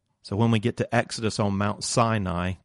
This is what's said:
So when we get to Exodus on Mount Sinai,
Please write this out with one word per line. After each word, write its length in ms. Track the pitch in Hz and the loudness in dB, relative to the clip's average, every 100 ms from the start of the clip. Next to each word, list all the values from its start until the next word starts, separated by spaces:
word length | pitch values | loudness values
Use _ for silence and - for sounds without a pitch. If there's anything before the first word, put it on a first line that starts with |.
| _ _ | _ _
So 140 | - 101 | -6 2
when 160 | 117 | 4
we 80 | 113 | 4
get 180 | 117 - | 0 -2
to 180 | - 117 | 0 0
Exodus 440 | - - 110 - | -2 -2 -4 0
on 180 | 104 98 | 0 0
Mount 260 | 101 - | -2 -2
Sinai, 720 | - - 113 110 92 87 92 92 | -2 2 2 2 -2 -2 -2 -4